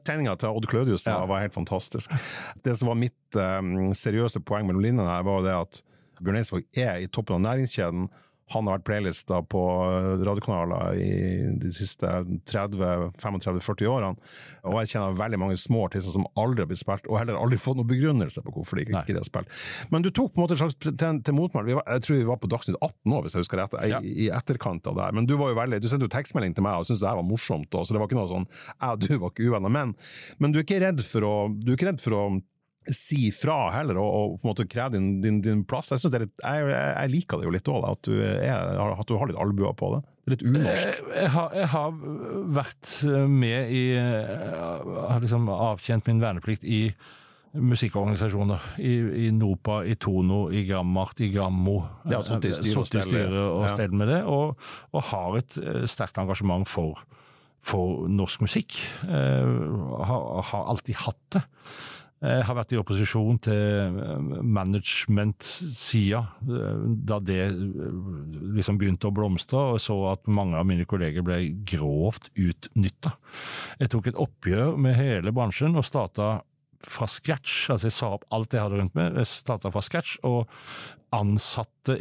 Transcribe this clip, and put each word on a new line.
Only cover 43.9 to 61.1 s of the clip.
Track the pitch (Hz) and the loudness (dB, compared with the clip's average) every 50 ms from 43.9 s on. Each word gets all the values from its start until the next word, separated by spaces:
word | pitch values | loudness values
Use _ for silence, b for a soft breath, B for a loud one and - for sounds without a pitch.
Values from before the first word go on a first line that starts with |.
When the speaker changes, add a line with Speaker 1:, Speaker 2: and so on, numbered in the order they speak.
| 127 | 2
Speaker 2:
eh, | 123 123 123 117 107 110 107 98 - 95 104 85 80 85 85 85 73 - 95 - - | 2 2 2 0 0 -2 -4 -6 -6 -6 -6 -6 -6 -6 -6 -6 -6 -6 -6 -6 -4
har | - - 127 117 120 | -2 0 2 2 2
liksom | 110 120 117 120 104 | 2 2 2 2 2
avtjent | 98 92 113 113 107 98 - - 117 110 - | 2 0 0 0 0 -2 -2 0 0 2 2
min | - 113 113 | 4 4 4
verneplikt | 117 110 92 87 - 107 107 - - 92 | 4 2 0 -2 -2 -2 -4 -2 -2 0
i | 117 107 110 107 92 B B B B B B B B B B B - | 0 2 2 0 -2 B B B B B B B B B B B -2
musikkorganisasjoner, | 151 127 123 120 - 127 104 - 101 98 104 107 92 107 107 95 101 101 101 101 - - - - | 2 2 4 4 4 2 0 0 0 0 2 2 2 0 0 2 2 2 2 0 -2 -4 -8 -8
i, | - - 127 120 120 117 107 - 113 117 | -2 0 2 2 2 2 0 0 0 2
i | 113 110 | 4 4
nopa, | 110 110 98 95 87 _ 107 107 107 | 4 4 4 2 0 _ -2 -2 0
i | 90 95 110 | 0 -2 -2
TONO, | - - - 95 92 90 92 95 104 101 78 | 0 0 0 2 4 4 4 4 2 2 0
i | 90 104 98 | 0 0 0
GRAMMART, | 95 98 92 87 90 90 95 95 - - - | 0 0 0 0 2 2 0 0 -2 -2 -2
i | 117 101 95 | -2 0 2
GRAMMO. | 101 98 92 92 92 90 98 101 101 82 - - - - | 2 2 2 2 2 2 4 2 2 0 -2 -10 -8 -2
Speaker 1:
Ja, | 165 135 113 | -2 -2 0
suttet | - - 113 110 - 95 | 0 0 0 0 0 0
i | - | 0
styre | - - 107 107 - 120 | 0 0 0 2 2 0
og | |
Speaker 2:
Suttet | - - 104 | 0 0 0
i | 95 92 | 0 2
Speaker 1:
stell, | - | 0
ja. | - 98 | 0 2
Speaker 2:
styre | 92 95 98 101 98 | 2 2 2 2 2
og | 82 92 104 | 2 2 0
Speaker 1:
Ja. | 98 101 | 0 0
Speaker 2:
stell | 101 107 92 92 | 0 0 0 2
med | 101 104 | 2 2
det, | 113 151 175 214 | 4 2 2 2
og, | 196 143 139 147 151 143 B B B B B B B - | 2 2 2 0 0 -4 B B B B B B B -4
og | 147 139 - | -4 -4 -2
har | 113 95 90 90 101 | -4 -4 -2 0 0
et, | 120 - - - | -2 -2 -4 -8
eh, | - - - - 120 117 | -8 -6 -4 -2 -2 -2
sterkt | 117 - - 107 - - 110 | -2 -2 -4 -6 -4 -2 -4
engasjement | 98 95 95 - 101 98 87 90 95 - | -2 -2 -2 0 0 0 2 0 0 -2
for, | - 92 82 78 76 - - b b b b b b b b b b b - | -2 -2 -2 -2 -4 -8 -16 b b b b b b b b b b b -6
for | - - 98 90 92 85 65 82 | -4 -2 0 0 0 0 -2 0
norsk | 87 101 98 95 - - - 110 | 0 2 0 0 0 0 0 0
musikk. | - - 226 - - - - - - - - | 0 0 -2 -4 -4 -8 -8 -8 -8 -8 -8
Eh, | - 185 170 139 - - - 65 65 - 62 60 67 76 - 101 80 65 62 60 78 | -4 -2 0 0 2 2 2 2 2 2 0 0 -2 -2 -4 -4 -4 -4 -4 -4 -2
har, | 98 - 117 65 57 60 92 - - | -2 -2 -2 -2 -4 -4 -6 -4 -4
har | - 101 - - | -6 -4 -2 -2
alltid | 117 - _ - 110 - | -4 -4 _ -6 -6 -4
hatt | - 117 | -4 -6